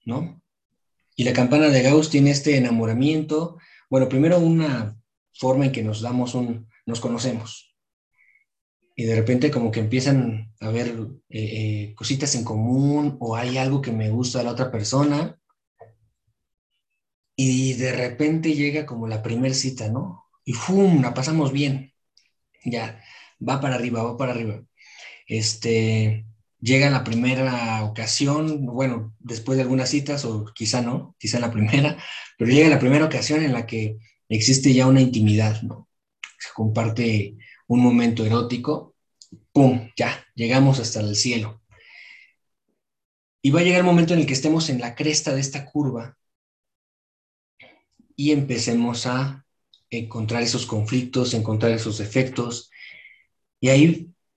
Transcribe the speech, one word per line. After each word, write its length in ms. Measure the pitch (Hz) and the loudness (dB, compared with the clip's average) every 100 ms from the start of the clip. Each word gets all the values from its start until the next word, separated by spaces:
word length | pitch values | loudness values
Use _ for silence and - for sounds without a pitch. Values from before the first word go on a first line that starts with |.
| 110 | -8
¿no? 360 | 131 170 - _ _ _ _ _ _ _ - | -6 -8 -12 _ _ _ _ _ _ _ -4
Y 40 | |
la 100 | 123 | -2
campana 360 | 127 123 147 151 | 2 2 4 4
de 120 | 135 | 4
Gauss 300 | 131 151 156 | 6 4 4
tiene 180 | 147 139 | 4 4
este 280 | 139 151 135 | 4 2 2
enamoramiento, 1000 | 123 117 113 117 143 156 151 151 170 - _ _ - | 2 0 0 0 0 0 -2 -4 -4 -10 _ _ -2
bueno, 180 | 131 127 | 0 2
primero 300 | 131 160 175 | 2 4 4
una 640 | 165 165 156 120 107 - _ _ _ | 4 2 2 -2 -6 -10 _ _ _
forma 320 | - 131 135 135 | -6 0 2 2
en 60 | |
que 100 | 123 | 0
nos 200 | 107 107 | -4 -4
damos 340 | 120 123 120 127 | -4 -4 -2 -4
un, 340 | 120 110 - _ - | -4 -6 -12 _ -10
nos 140 | 113 | -6
conocemos. 760 | 120 117 127 113 - - _ _ _ _ _ _ _ _ _ _ _ _ _ - | -4 -4 -4 -6 -10 -18 _ _ _ _ _ _ _ _ _ _ _ _ _ -8
Y 100 | 113 | -2
de 100 | 110 | 0
repente 340 | 110 123 147 | 2 2 2
como 220 | 127 113 | 0 -2
que 80 | 113 | -2
empiezan 720 | 110 127 139 135 117 107 - _ | -2 -2 2 2 2 -4 -10 _
a 60 | 110 | -6
haber, 220 | 117 120 117 107 - _ | -4 -4 -6 -12 -14 _
eh, 100 | 110 107 110 107 104 104 | -8 -8 -6 -4 -4 -8
eh, 60 | - | -10
cositas 400 | 113 139 147 123 | -6 -4 -2 -4
en 80 | |
común 720 | 113 107 117 131 143 147 147 139 | -4 -4 0 2 2 2 -2 -4
o 160 | 117 113 | -6 -4
hay 220 | 123 131 | -4 -2
algo 240 | 135 139 | -2 -2
que 100 | 131 | -2
me 200 | 113 110 | -4 -2
gusta 260 | 117 123 127 | -2 -2 -2
de 80 | 120 | -4
la 60 | |
otra 180 | 120 127 | -2 -4
persona. 720 | 113 104 135 147 143 165 - _ _ _ _ - _ _ _ _ _ _ _ _ _ _ _ _ _ _ - | -2 -2 2 2 0 -4 -8 _ _ _ _ -20 _ _ _ _ _ _ _ _ _ _ _ _ _ _ -2
Y 380 | 131 127 131 | 0 2 0
de 200 | 120 127 | -2 -4
repente 600 | 123 123 120 151 160 165 | -4 -6 -2 0 0 0
llega 320 | 147 147 151 139 | 0 0 -2 -6
como 220 | 117 113 | -8 -6
la 160 | 107 | -6
primer 320 | 113 117 131 131 | -4 -2 -2 -2
cita, 340 | 131 127 107 | -4 -6 -6
¿no? 360 | 113 196 - _ _ - | -6 -6 -12 _ _ -10
Y 80 | |
¡fum! 480 | 123 - 190 196 156 | -8 0 4 6 4
La 140 | 120 127 | 2 -2
pasamos 360 | 143 160 135 | -2 0 0
bien. 420 | 139 143 135 - _ _ _ _ _ _ _ | 0 -2 -4 -8 _ _ _ _ _ _ _
Ya, 400 | 120 117 110 110 - - - _ | -8 -6 -8 -12 -20 -20 -20 _
va 180 | 117 139 | -6 -4
para 140 | 139 | -2
arriba, 300 | 123 120 113 | -4 -4 -4
va 140 | 117 - | -4 -4
para 160 | 131 | -6
arriba. 300 | 120 113 107 - _ - - - - - | -4 -6 -8 -14 _ -20 -20 -20 -20 -8
Este, 1000 | 110 107 - 117 113 110 110 110 107 - - _ _ | -4 -4 -4 0 0 2 2 0 -2 -6 -20 _ _
llega 300 | 110 135 143 | 0 2 4
la 140 | 131 | 2
primera 800 | 110 117 127 131 131 123 117 113 | -2 -2 0 0 -2 -2 -4 -4
ocasión, 840 | 110 110 110 - 143 151 156 151 127 | -4 -6 -6 -2 0 0 -2 -4 -6
bueno, 500 | 120 131 113 110 - | -2 -2 -2 -8 -14
después 380 | 120 113 - 131 | -12 -10 -2 0
de 60 | |
algunas 260 | 127 131 131 | 2 0 0
citas, 360 | 147 139 143 120 | -2 -2 -6 -4
o 200 | 110 104 - | -6 -8 -8
quizá 260 | 110 123 | -4 -2
no, 340 | 117 131 - _ | -2 -4 -8 _
quizá 200 | 110 120 | -6 -2
la 120 | 117 | -2
primera, 460 | 110 107 143 147 - - - - - | 0 2 2 2 -2 -12 -16 -18 -4
pero 140 | 117 | 4
llega 180 | 143 160 | 6 8
la 100 | 139 | 6
primera 260 | 127 147 160 | 4 4 2
ocasión 380 | 123 110 151 | 0 -2 0
en 100 | 151 | 0
la 120 | 120 110 | -2 -4
que 320 | 113 107 107 - _ - | -6 -6 -8 -16 _ -4
existe 440 | 110 110 131 139 | 0 2 4 6
ya 140 | 127 131 | 6 6
una 140 | 135 | 6
intimidad, 600 | 123 113 107 107 110 110 | 6 4 4 4 2 0
¿no? 260 | - - - _ _ _ - _ | -6 -12 -18 _ _ _ -20 _
Se 100 | - | -16
comparte 840 | - 110 110 113 110 117 107 - - - - - | -4 -2 0 -2 0 0 0 -2 -10 -20 -20 0
un 120 | 123 | 4
momento 460 | 123 120 117 110 107 | 6 6 2 0 0
erótico, 720 | 117 120 120 147 - - _ _ _ _ - _ | 0 0 -4 -4 -4 -6 _ _ _ _ -20 _
¡pum! 380 | 147 131 113 110 - | 4 6 4 -4 -4
Ya, 300 | 117 - - - | -4 -4 -14 -6
llegamos 440 | 117 131 139 131 | 0 4 4 4
hasta 200 | 110 110 | -2 -4
el 160 | 104 101 | -4 -2
cielo. 460 | 127 117 107 - _ _ - - - - _ _ _ _ _ _ _ _ _ _ _ _ | -2 -2 -6 -12 _ _ -20 -20 -20 -20 _ _ _ _ _ _ _ _ _ _ _ _
Y 100 | 139 | 2
va 80 | 160 | 4
a 40 | |
llegar 160 | 175 180 | 4 4
el 60 | 180 | 6
momento 280 | 170 165 | 6 4
en 60 | 170 | 2
el 60 | 135 | 2
que 80 | |
estemos 360 | 131 156 160 156 | 0 0 0 0
en 100 | 123 | -4
la 160 | 120 117 | -6 -4
cresta 380 | 151 151 156 | -2 -2 -2
de 80 | 135 | -4
esta 240 | 135 143 139 | -4 -8 -8
curva 520 | 147 135 117 117 _ _ _ _ _ _ _ _ _ _ _ _ _ _ _ - _ _ _ _ - | -4 -4 -4 -12 _ _ _ _ _ _ _ _ _ _ _ _ _ _ _ -20 _ _ _ _ -4
y 160 | 147 | 0
empecemos 720 | 143 135 113 120 117 120 117 127 | 0 0 -4 -2 0 0 -2 -4
a 400 | 127 139 - _ _ _ _ _ | -2 -4 -8 _ _ _ _ _
encontrar 520 | 120 110 113 110 117 | -10 -8 -6 -4 -2
esos 240 | 117 117 - | -2 -4 -4
conflictos, 680 | 110 107 127 123 127 - | -4 -2 -2 -2 -2 -2
encontrar 380 | 113 107 107 117 | -2 -2 0 0
esos 260 | 113 110 104 | 0 -4 -6
defectos. 720 | 101 131 127 - 117 - - - - - - _ _ _ _ - | -4 -2 -2 -2 -6 -8 -14 -20 -20 -20 -20 _ _ _ _ -2
Y 100 | 127 | 4
ahí 420 | 135 165 165 - _ _ | 6 6 4 -6 _ _